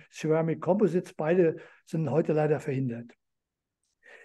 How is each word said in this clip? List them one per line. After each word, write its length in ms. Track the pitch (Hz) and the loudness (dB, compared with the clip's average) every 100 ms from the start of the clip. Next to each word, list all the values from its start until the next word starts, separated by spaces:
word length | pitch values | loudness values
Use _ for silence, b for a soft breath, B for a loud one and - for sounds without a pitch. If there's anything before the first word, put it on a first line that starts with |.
| b | b
Ceramic 520 | - 156 160 165 156 | -6 0 0 0 -2
Composites. 520 | 156 208 190 180 - | 0 2 2 0 -4
Beide 440 | - 156 180 165 165 B B - | -4 0 4 2 0 B B -8
sind 240 | 165 156 | -4 0
heute 220 | 147 170 | 0 0
leider 300 | 151 151 139 | 2 2 0
verhindert. 500 | - 135 131 120 120 _ _ _ _ _ _ _ _ _ b b | -2 -4 -4 -6 -12 _ _ _ _ _ _ _ _ _ b b